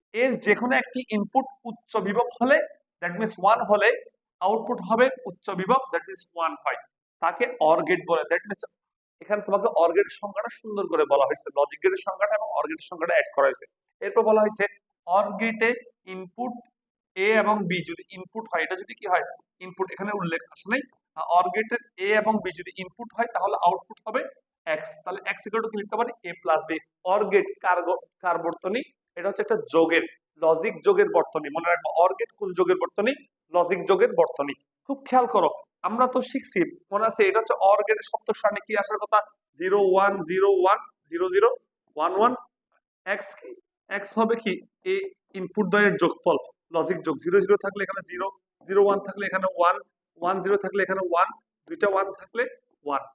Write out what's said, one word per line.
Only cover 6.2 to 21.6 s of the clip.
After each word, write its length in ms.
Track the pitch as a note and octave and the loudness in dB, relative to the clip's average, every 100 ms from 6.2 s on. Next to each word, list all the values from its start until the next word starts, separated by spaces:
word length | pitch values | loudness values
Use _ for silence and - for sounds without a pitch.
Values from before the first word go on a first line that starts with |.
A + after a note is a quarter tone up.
| - | -12
ওয়ান 180 | E3+ D#3+ | -4 -4
হয়, 240 | D3+ C#3 A#2+ - _ _ _ | -2 -4 -6 -10 _ _ _
তাকে 240 | E3 - | -4 0
or 340 | A#3+ - D#3 E3 D#3 | -2 2 4 4 2
গেট 120 | F3 D#3 | 0 2
বলে। 140 | D#3+ | 0
That 200 | D3+ E3+ G#3 | 0 -2 -2
means 140 | G3 - _ _ _ _ _ | -12 -14 _ _ _ _ _
এখানে 220 | - G#3 G3+ | -6 -4 0
তোমাকে 200 | G3 G#3+ | 0 2
or 220 | D#3+ E3+ | 2 4
গেটের 280 | E3+ - - | 4 0 -4
সংজ্ঞাটা 280 | G#3 G3+ - | -10 -8 -10
সুন্দর 320 | - A3 G3+ F#3+ | -10 -8 -6 -2
করে 160 | D#3 | 0
বলা 200 | C#3+ C#3 C3+ | 4 4 2
হয়েছে, 220 | B2 - C#3+ | -2 -2 0
লজিক 200 | C#3+ - | 0 0
গেটের 200 | F#3 - G3 | -2 0 -6
সংজ্ঞাটা 280 | - - | -2 -2
এবং 140 | E5 - D3 | 0 -2 -4
or 80 | D3+ | -4
গেটের 180 | D#3+ - | -8 -12
সংজ্ঞাটা 240 | E3+ E3+ | -6 0
অ্যাড 140 | D#3+ - C#3+ | 0 0 2
করা 100 | C3+ | 2
হয়েছে। 200 | B2+ - _ _ _ G3+ | 0 -10 _ _ _ -2
এরপর 160 | A3+ | 2
বলা 180 | A3 G#3+ | 4 4
হয়েছে 240 | G#3+ G#3+ G3+ - _ _ - | 2 0 -4 -4 _ _ 0
or 180 | F#3+ G#3 G3 | 0 0 -2
গেটে 300 | A3+ A3 A3+ B3 - _ | -4 0 -2 -2 -10 _
ইনপুট 480 | F#3 F#3 F#3 - B3 B3 - _ _ _ _ | -16 -14 -14 -10 -10 -10 -18 _ _ _ _
এ 120 | F#3+ G3+ A3 | -2 2 4
এবং 200 | G#3 G#3+ | 2 0
বি 200 | F3 F3+ D#3+ | -2 -4 -6
যদি 120 | E3+ - | -12 -14
ইনপুট 300 | F#3+ F#3+ A3 A3 | -18 -14 -14 -6
হয়, 100 | E3 | -6
এটা 140 | D#3+ F#3 | -4 -6
যদি 180 | G3 | -10
কি 120 | - G3+ | -12 0
হয়, 180 | E3+ C#3 - _ _ | 0 0 -12 _ _
ইনপুট 260 | F#3 F3+ F#3 | -14 -8 -8
এখানে 180 | - G3+ | -6 -6
উল্লেখ 260 | G#3 E3+ E3 - | -4 -4 -6 -8
আসে 180 | - - | -16 -6
নাই, 100 | C4+ - _ _ | -6 -6 _ _
আহ, 220 | D#3 - F3 | -10 2 2
or 80 | F3+ | 2
গেটের 260 | G#3 | -2